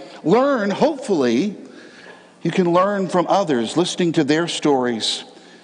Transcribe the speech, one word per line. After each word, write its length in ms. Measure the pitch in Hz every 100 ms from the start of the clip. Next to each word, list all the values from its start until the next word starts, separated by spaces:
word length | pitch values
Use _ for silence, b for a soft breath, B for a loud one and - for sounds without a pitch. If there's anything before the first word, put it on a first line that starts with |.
| B B
learn, 460 | 151 220 277 262 202
hopefully, 840 | 190 262 285 - 180 123 117 202 185 - B B B B B B B
you 80 | 175
can 220 | 160 170
learn 360 | 170 196 202 190
from 180 | 180 160
others, 480 | 180 185 123 113 151
listening 360 | 180 - 175
to 120 | 160
their 240 | 139 156 170
stories, 760 | - 156 135 123 113 - - - B B B